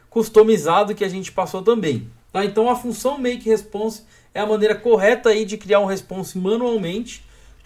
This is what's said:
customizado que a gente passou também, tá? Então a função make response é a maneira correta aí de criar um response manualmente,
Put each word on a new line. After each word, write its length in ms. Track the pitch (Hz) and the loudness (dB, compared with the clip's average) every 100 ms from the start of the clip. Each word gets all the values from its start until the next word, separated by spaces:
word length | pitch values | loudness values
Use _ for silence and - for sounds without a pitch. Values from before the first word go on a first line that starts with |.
| _ | _
customizado 880 | 226 220 214 220 208 151 180 208 214 | -4 2 6 6 4 2 2 0 -2
que 80 | |
a 60 | 190 | -6
gente 240 | 190 185 | -6 -8
passou 280 | - 180 185 | -6 -6 -2
também, 480 | 185 233 165 117 - - _ | 0 0 0 -4 -6 -20 _
tá? 140 | 185 202 | -4 -2
Então 240 | 208 240 | 0 0
a 60 | 233 | 0
função 400 | 247 - 254 285 | -4 -4 -4 -2
make 320 | 247 247 220 | -4 -4 0
response 540 | 214 208 202 220 214 - _ _ | 0 -2 -6 -6 -8 -16 _ _
é 60 | - | -6
a 60 | 214 | -2
maneira 280 | 214 214 | 2 2
correta 560 | 214 240 214 202 247 240 | 0 2 4 4 4 2
aí 140 | 214 | 2
de 140 | 208 208 | 0 -6
criar 240 | 180 202 | 0 2
um 40 | 196 | 2
response 520 | 190 - 185 180 190 | -4 -8 -10 -8 -4
manualmente, 880 | 185 226 247 226 170 202 240 - - - - - | -2 0 0 -2 -4 -6 -8 -14 -20 -20 -20 -20